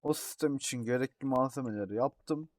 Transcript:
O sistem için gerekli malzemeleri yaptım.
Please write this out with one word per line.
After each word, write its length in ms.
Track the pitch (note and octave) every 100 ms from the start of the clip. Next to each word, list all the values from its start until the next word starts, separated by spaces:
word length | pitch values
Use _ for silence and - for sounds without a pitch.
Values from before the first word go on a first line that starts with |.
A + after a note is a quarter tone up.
O 120 | D3
sistem 420 | D3+ - - D3+ C#3
için 260 | - B2+
gerekli 440 | A#2 B2 C3 _ C3+
malzemeleri 680 | C3 C3 C#3 B2+ G#2+ G2
yaptım. 540 | G#2 C3+ _ - D3+ D#3+